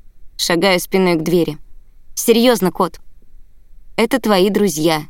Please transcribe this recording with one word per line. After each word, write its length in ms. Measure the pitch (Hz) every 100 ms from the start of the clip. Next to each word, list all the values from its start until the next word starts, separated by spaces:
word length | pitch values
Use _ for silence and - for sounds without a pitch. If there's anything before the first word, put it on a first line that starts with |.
| - - - -
шагаю 420 | - 170 196 180
спиной 380 | - 190 180 165
к 60 |
двери. 360 | 160 175 156 151 - - - - -
Серьёзно, 560 | - - 226 247 220 185
кот. 300 | - 180 - - - - - - - - - - -
Это 240 | 226 269
твои 300 | 220 196 202
друзья, 520 | 202 202 151 160 156 151